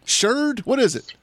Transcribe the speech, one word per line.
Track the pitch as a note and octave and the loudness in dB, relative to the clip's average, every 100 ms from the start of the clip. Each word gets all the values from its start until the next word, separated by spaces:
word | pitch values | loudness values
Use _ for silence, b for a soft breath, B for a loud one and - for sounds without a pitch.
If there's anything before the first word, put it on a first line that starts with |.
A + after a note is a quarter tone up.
| - | -2
Sherd? | - G3+ C4 D4 B3+ F#3 | 0 0 0 0 -4 -2
What | C4+ | 2
is | A3+ C#3 | 2 0
it? | - - | -12 -20